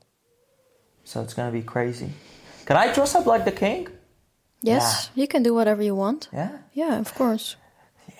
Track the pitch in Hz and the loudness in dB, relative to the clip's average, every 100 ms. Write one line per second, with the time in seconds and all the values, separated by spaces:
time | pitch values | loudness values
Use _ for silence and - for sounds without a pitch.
0 | _ _ _ _ _ _ _ _ _ _ | _ _ _ _ _ _ _ _ _ _
1 | - 120 110 - 120 117 113 123 123 120 | -12 -10 -8 -6 -4 -6 -4 -4 -2 -4
2 | - - - - - - - 151 233 - | -10 -12 -18 -20 -20 -8 2 4 4 2
3 | 277 359 233 226 220 - 202 349 349 - | 2 2 4 4 2 0 -2 -2 -8 -16
4 | _ _ _ _ _ - 226 247 233 - | _ _ _ _ _ -4 0 2 2 0
5 | - 254 285 302 233 233 214 208 208 196 | -4 -2 0 2 4 4 4 2 0 0
6 | 196 302 - - 196 294 - 277 320 226 | 0 -2 -6 -6 -6 -8 -10 -4 -2 -2
7 | 214 - 247 220 - - _ _ _ _ | -4 -2 0 0 -6 -14 _ _ _ _
8 | - | -20